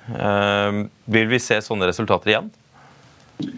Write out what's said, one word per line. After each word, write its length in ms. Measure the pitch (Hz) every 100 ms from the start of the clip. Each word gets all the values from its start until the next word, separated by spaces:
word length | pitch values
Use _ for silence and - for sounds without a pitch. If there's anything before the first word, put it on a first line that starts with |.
| -
Eh, 720 | 117 104 101 101 101 101 104 104 _ -
vil 180 | 110 110
vi 120 | 123
se 180 | - 107
sånne 240 | - 107 92
resultater 420 | 90 107 92 104 107
igjen? 160 | 214 _ _ - - - - - - - -